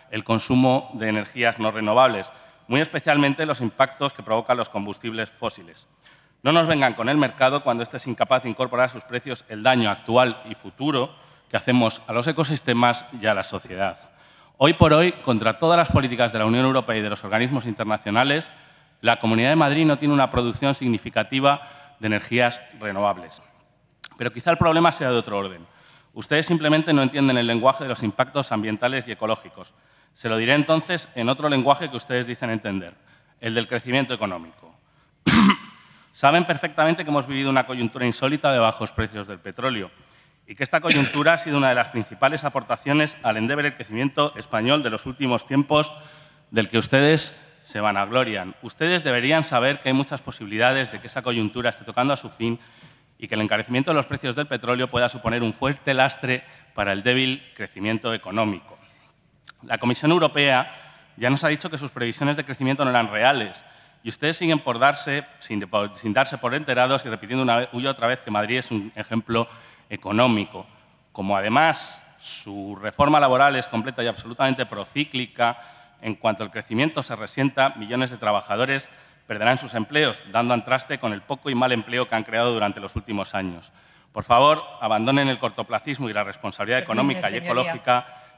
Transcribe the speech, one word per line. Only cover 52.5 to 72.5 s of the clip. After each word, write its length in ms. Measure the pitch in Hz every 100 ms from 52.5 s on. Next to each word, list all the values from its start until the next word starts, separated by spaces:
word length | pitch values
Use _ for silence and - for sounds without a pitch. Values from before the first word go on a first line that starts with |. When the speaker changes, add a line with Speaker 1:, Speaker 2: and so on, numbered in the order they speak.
| 117 - - - _ _ -
Speaker 1:
y 80 | 110
que 80 | 107
el 60 |
encarecimiento 500 | 107 107 110 123 139
de 40 | 156
los 100 | 131
precios 300 | 139 139 120
del 120 | 147
petróleo 420 | 120 117 123 127
pueda 200 | 120 120
suponer 320 | 123 113 120
un 80 | 117
fuerte 420 | - 135 139 -
lastre 500 | 131 135 - 131 127 - - _ -
para 180 | 101
el 80 | 98
débil 400 | 107 127 131 135 - -
crecimiento 580 | 101 - 104 110 120
económico. 640 | 113 - 104 107 92 - - _ _ _ _ _ _ - -
La 160 | 123 120
Comisión 320 | 127 123 151
Europea 640 | 175 156 131 143 127 135 - - - _ -
ya 140 | 120
nos 120 | 139
ha 40 | 160
dicho 240 | 147 180
que 80 | 156
sus 100 | 139
previsiones 480 | - 117 113 143 147
de 80 | 143
crecimiento 400 | 131 131 139 135
no 60 |
eran 180 | 123 110
reales 560 | 107 123 139 107 92 - - _ _
y 60 | 113
ustedes 280 | - 147 165
siguen 220 | 170 151
por 180 | 139 117
darse, 480 | 135 143 - 143 143 -
sin, 200 | - 107 98
por, 300 | 107 104 98
sin 160 | 110
darse 240 | 107 135 135
por 160 | 123
enterados 500 | 135 147 123 127 135 127
y 40 |
repitiendo 320 | 110 104 131
una 140 | 127 117
vez 120 | 123
y 140 | 120 135
otra 180 | 131 117
vez 140 | 123
que 100 | -
Madrid 300 | 104 107 127
es 100 | 123
un 240 | 113 101 -
ejemplo 520 | 107 117 110 117 117 - - - -
económico. 800 | 104 95 104 127 110 98 92 95 _ _ _ _
Como 240 | - 98 101
además 680 | 101 123 160 151 - - - _
su 560 | - - 104